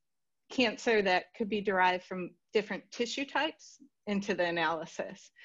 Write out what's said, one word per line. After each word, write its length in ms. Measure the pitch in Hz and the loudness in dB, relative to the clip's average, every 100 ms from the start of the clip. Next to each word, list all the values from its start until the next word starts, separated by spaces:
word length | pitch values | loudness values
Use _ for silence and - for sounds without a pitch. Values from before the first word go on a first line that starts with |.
| _ _ _ _ - | _ _ _ _ -8
cancer 520 | - 233 - 247 220 | 0 0 2 2 2
that 220 | 196 180 - - | 4 2 0 -6
could 140 | 208 | -4
be 100 | 214 | -2
derived 440 | 202 185 185 180 | 0 4 4 2
from 260 | - 185 170 - _ | -4 -8 -8 -12 _
different 280 | 220 202 190 - | -2 -2 -8 -8
tissue 360 | - 233 269 277 | -6 -4 -4 -4
types 520 | 285 311 - - - - _ - | -2 -2 -4 -20 -20 -20 _ -4
into 260 | 202 202 | -4 -2
the 120 | 180 | 0
analysis. 840 | 175 170 160 160 165 - 190 190 - _ | 2 2 0 0 -6 -8 -8 -10 -20 _